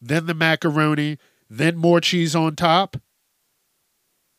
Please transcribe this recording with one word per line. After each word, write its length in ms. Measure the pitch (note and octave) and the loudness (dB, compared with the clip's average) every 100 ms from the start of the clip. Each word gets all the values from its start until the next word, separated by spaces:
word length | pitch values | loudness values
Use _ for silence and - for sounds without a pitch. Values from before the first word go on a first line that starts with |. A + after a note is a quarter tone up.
then 260 | A#2+ D#3 E3 | -4 -4 -2
the 60 | |
macaroni, 840 | D#3+ D#3+ D#3 E3 D3+ D3+ D3+ D3+ D3+ _ _ _ | 0 0 0 0 0 0 0 -4 -8 _ _ _
then 260 | A2+ D#3 E3+ | -2 -2 2
more 240 | E3+ E3+ | 2 4
cheese 360 | - F3 E3 E3 | 2 0 0 0
on 200 | D#3+ D3+ | -2 0
top, 420 | E3 E3+ G3 - - _ _ _ _ _ _ _ _ _ _ _ _ | 2 2 0 -8 -16 _ _ _ _ _ _ _ _ _ _ _ _